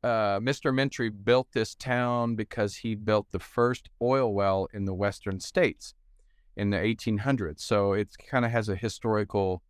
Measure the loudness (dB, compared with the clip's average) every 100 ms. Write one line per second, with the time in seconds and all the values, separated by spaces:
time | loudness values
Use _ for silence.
0 | 2 2 2 0 0 -2 0 0 0 0
1 | -4 -2 2 2 4 -2 -2 -4 -2 0
2 | 0 0 0 -2 -4 -2 -2 -2 -6 -4
3 | 2 2 0 -8 -6 0 0 0 -10 -4
4 | 0 2 2 2 2 2 -2 -4 -4 0
5 | -2 -2 -8 -8 -4 2 2 0 -16 -20
6 | _ -20 _ _ _ -4 0 2 0 0
7 | -2 -2 0 -2 -2 -8 0 2 4 2
8 | -2 -8 -4 -2 0 0 -2 -2 -4 -4
9 | -2 0 0 0 0 -2 _